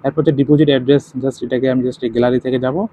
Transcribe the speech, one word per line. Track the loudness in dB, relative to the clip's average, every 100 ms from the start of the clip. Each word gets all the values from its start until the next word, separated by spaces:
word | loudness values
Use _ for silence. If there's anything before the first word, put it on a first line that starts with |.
এরপর | -2 0
হচ্ছে | 0 2
ডিপোজিট | 2 4 4
অ্যাড্রেস, | 2 2 0 0 -6
just | -6 -6
এটাকে | -6 -2 0
আমি | 0 -2
just | -4 -4
এই |
গ্যালারি | 0 0 0 -2
থেকে | -2
যাবো | -2 -4 -6